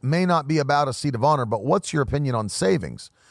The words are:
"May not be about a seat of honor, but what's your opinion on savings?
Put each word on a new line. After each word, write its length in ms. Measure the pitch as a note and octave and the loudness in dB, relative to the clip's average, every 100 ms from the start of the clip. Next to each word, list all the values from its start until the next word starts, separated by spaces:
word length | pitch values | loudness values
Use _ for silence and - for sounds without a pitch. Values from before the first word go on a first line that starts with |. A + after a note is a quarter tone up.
"May 240 | B2+ E3 F3+ | -2 0 2
not 220 | E3+ C3+ | 0 0
be 120 | D#3 | 0
about 280 | C3+ C#3+ C#3+ | 2 2 2
a 60 | |
seat 200 | A#2+ D3 | -2 -4
of 120 | A#2+ C3+ | 0 2
honor, 200 | D3+ A#2 | 2 0
but 160 | A2 | -2
what's 300 | G2+ F#3+ - | 0 0 0
your 100 | D#3 | -2
opinion 340 | C3+ D3 C#3+ A#2+ | 0 0 -2 -2
on 120 | G#2+ | -4
savings? 640 | - F#3+ F3+ D#2+ A#1+ - _ _ | 0 2 2 -2 -10 -18 _ _